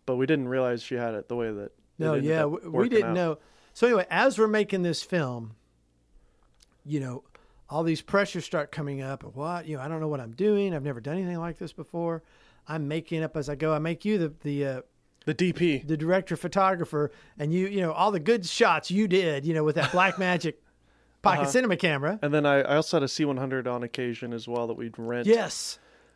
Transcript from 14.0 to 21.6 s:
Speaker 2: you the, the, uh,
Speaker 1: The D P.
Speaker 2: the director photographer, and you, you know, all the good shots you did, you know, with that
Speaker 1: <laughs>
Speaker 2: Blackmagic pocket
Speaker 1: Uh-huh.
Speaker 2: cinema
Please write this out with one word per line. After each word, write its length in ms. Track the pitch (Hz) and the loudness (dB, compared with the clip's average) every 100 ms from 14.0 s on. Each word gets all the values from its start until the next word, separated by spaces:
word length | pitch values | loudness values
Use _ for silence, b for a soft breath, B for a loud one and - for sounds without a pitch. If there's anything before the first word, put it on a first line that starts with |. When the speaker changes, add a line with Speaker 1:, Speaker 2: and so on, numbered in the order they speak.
| 208 | 0
Speaker 2:
you 120 | 208 | 0
the, 160 | 160 151 | 0 -4
the, 220 | 147 143 139 | -4 -2 -2
uh, 160 | 127 - _ _ _ - | -4 -10 _ _ _ -4
Speaker 1:
The 80 | |
D 200 | 156 180 | 0 0
P. 240 | 143 170 135 | 2 2 0
Speaker 2:
the 180 | 147 156 | -2 -2
director 380 | 160 185 185 165 | 2 2 0 -4
photographer, 760 | 180 202 190 180 165 151 147 b b b | -2 2 2 2 -2 -2 -2 b b b
and 140 | 147 | 0
you, 140 | 175 190 | 0 0
you 140 | 202 | 0
know, 100 | 170 | 0
all 180 | 156 196 | 2 2
the 80 | 190 | 2
good 260 | 147 233 170 | 2 2 2
shots 460 | - 220 156 - | 4 4 4 2
you 160 | 185 214 | 0 2
did, 380 | 185 175 143 147 | 4 2 0 0
you 80 | |
know, 100 | 160 | 0
with 120 | 156 151 | 2 2
that 160 | 147 | 2
Speaker 1:
<laughs> 20 | |
Speaker 2:
Blackmagic 640 | 180 185 180 185 180 165 - _ _ _ _ _ _ | 4 2 2 0 0 -2 -6 _ _ _ _ _ _
pocket 200 | 202 165 | 2 2
Speaker 1:
Uh-huh. 60 | 139 | 4
Speaker 2:
cinema 260 | 240 | 2